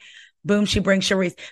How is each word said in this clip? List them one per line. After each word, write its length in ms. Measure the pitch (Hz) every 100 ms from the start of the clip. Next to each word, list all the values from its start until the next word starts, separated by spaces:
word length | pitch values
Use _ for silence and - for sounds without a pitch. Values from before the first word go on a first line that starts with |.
| - - - _
Boom, 220 | 156 208 208
she 140 | 214
brings 260 | 196 190 190
Charrisse. 300 | 196 175 - -